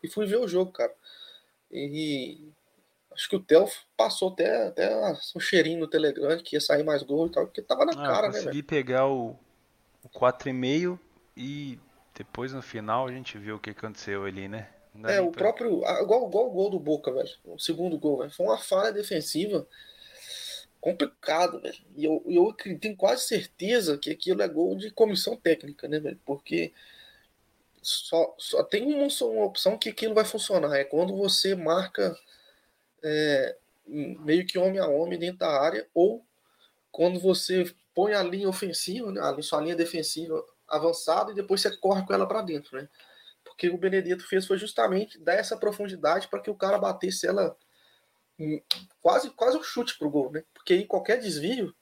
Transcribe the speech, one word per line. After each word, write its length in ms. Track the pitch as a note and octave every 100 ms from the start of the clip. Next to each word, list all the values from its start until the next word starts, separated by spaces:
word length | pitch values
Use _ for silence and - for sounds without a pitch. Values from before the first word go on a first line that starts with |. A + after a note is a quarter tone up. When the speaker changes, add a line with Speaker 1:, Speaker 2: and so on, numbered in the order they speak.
Speaker 1:
E 60 | D#3+
fui 160 | - G#3
ver 120 | G#3+
o 100 | A#3
jogo, 240 | F3 F#3
cara. 220 | - A#2+ - - - - - _ _ _
E 760 | - C#3+ D3 D#3 C#3+ B2+ - D3+ _ _ _ _ _ _
acho 180 | - -
que 60 | F#3+
o 40 |
Theo 300 | - D#3 G#3 - - -
passou 360 | A3 - F#3+
até, 360 | F#3 F3 A#3 G3+
até 220 | - - A3 G3+ D3 - -
um 40 |
cheirinho 400 | - F#3 D#3+ E3
no 80 | D#3
Telegram 500 | D#3+ D#3 - C#3+ E3
que 160 | - D3
ia 60 |
sair 220 | - D3
mais 200 | D#3 D3
gol 240 | C#3 C#3+ E3
e 40 |
tal, 140 | - D#3+
porque 160 | -
tava 240 | - B3+ D4
na 60 |
Speaker 2:
Ah, 40 | D4+
eu 160 | C#4+
Speaker 1:
cara, 160 | G3+ G#3+
né, 60 |
Speaker 2:
consegui 180 | G#3+ -
Speaker 1:
velho? 120 | C#3
Speaker 2:
pegar 440 | D3 D#3 B2+ B2+ C3+
o, 300 | C3+ A#2 A#2 _ _ _ _ _ _
o 80 | -
quatro 400 | - B2+ B2+ -
e 40 |
meio 460 | B2+ B2+ D3+ F3+ F3+ _ _ _ -
e 400 | B2+ C#3+ C#3+ A#2+ _ _ _ -
depois 360 | - - B2+
no 100 | C3+
final 460 | - A2+ G#2+ A#2 C3
a 40 |
gente 260 | B2+ B2+ G#2+
viu 200 | G#2 G#2+
o 20 |
que 100 | G#2+
aconteceu 560 | G2+ A2+ G#2 - G2+ G2
ali, 220 | F#2+ G2
né? 220 | A2 G2+ _ _
Não 100 | G#2+
dá 80 | A2
Speaker 1:
É, 80 | G3+
Speaker 2:
nem 80 | F3
Speaker 1:
o 40 |
Speaker 2:
pra 120 | E3+
Speaker 1:
próprio, 420 | G3 A3 A#3 F#3+ -
a-, 160 | F#3
igual, 260 | F3+ A3+ A3+
igual 200 | F#3 B3
o 40 |
gol 180 | F#3 G3
do 100 | F#3+
Boca, 320 | D3 D3 D3
velho. 180 | B2+ - - -
O 140 | E2+
segundo 380 | - D#3+ F3+ D#3
gol, 220 | D3+ C3+
velho. 120 | C3+
Foi 140 | - F#3+
uma 120 | A3
falha 340 | - F#3+ G#3+
defensiva 760 | G#3 G#3 F3+ D3+ D3+ G3+ F#3+ - - - - - - - - - - - _
complicado, 800 | D#3 F3+ C#3+ _ - D#3 F3 -
velho. 180 | - - _ C#3+
E 80 |
eu, 180 | D#3 D#3+ F3
eu 220 | F3 G3
acre-, 280 | G#3+ G3 F3
tenho 180 | G#3+ G3
quase 300 | G3 B3 -
certeza 720 | G#3 - _ F#3 A#3+ F3 C#3+
que 140 | D3
aquilo 300 | - E3+ F#3+
é 60 | G3
gol 280 | D#3 F3+ G3
de 160 | G#3+
comissão 460 | - G#3+ F#3 - A#3
técnica, 500 | - D#3+ D3 C#3+ C3+
né, 120 | D3+
velho? 200 | D3 - -
Porque 480 | C#3 - E3+ D#3+ - - - - _ _ _ _ _ _ _ -
só, 480 | - - E3 D#3+ -
só 260 | - -
tem 300 | - G3+ B3+
uma, 160 | D4 C#4+
só 200 | - A#3+
uma 140 | A3
opção 340 | G3+ F#3+ F#3+ G#3+
que, 140 | A3+
que 160 | G#3 A3
não 80 | G#3+
vai 80 |
funcionar, 500 | G#3+ A3 - F#3+ D3 C#3+
é 80 | C#3
quando 320 | D3 F#3 F#3+
você 360 | G3 D#3 F#3+
marca, 640 | F#3+ E3 E3+ F#3 - F#3+ E3 _ - _ _ _ _ _ _
é, 540 | D#3 D3+ D3+ C#3 C3 - _ _ -
meio 600 | D3 C3+ B2 D3+ E3 F#3
que 100 | F#3+
homem 220 | F#3 F#3+
a 80 | E3+
homem 320 | C#3+ E3+ F3+
dentro 200 | E3+ F#3
da 100 | F3
área, 360 | C#3+ D3+ G#3 -
ou 320 | - F3+ A#3 _ _ _ _ _ _ _
quando 300 | - E3+ F3+
você 560 | F#3 F3+ - F#3 F3+ - _
põe 200 | - G3+
a 100 | G#3
linha 240 | F3+ F#3+ G3
ofensiva, 640 | F#3 G3 E3 - G#3 A3+
né, 80 | G3
a 220 | D3+ C#3
sua 180 | D3 D3+
linha 160 | D#3 E3+
defensiva 640 | E3+ E3+ D#3 - E3 D#3+ - _ _
avançada, 680 | D#3 E3 E3+ - F3 G#3+
e 40 | G3+
depois 260 | G3+ G3
você 140 | G#3 -
corre 280 | F#3+ G3 F#3+
com 80 |
ela 120 | G3 F#3+
pra 160 | G#3+
dentro, 360 | F#3+ D3+ - C3
né? 100 | D3 _ - - - _
Porque 240 | - - F3
o 100 | F3
Benedetto 480 | F#3+ F#3+ F3 F#3 -
fez 220 | F#3+ F#3+
foi 100 | F#3+
justamente 600 | G#3+ - A3 F#3 G#3+ -
dar 140 | E3
essa 240 | F#3+ - A3
profundidade 720 | G#3 G3 G3+ F#3 D3+ F3 F#3+
pra 100 | G3+
que 100 | G3+
o 60 | G#3
cara 220 | F#3+ G3
batesse 500 | G3 F#3+ F#3 F#3 F3
ela, 280 | F#3 F3 - _ _ _ _ _ _ _ _
hum, 220 | D#3 D3+ _ - F#3 _
quase, 280 | E3+ - C4+
quase 260 | - A#3+ D4+
um 60 |
chute 340 | - - A#3 -
pro 120 | D3+
gol, 220 | D3 C3
né? 140 | D3+ -
Porque 180 | _ -
aí 140 | F#3 G3+
qualquer 340 | F#3+ F#3+ A#3+
desvio 560 | A3 D3+ D#3+ B3+ F3 -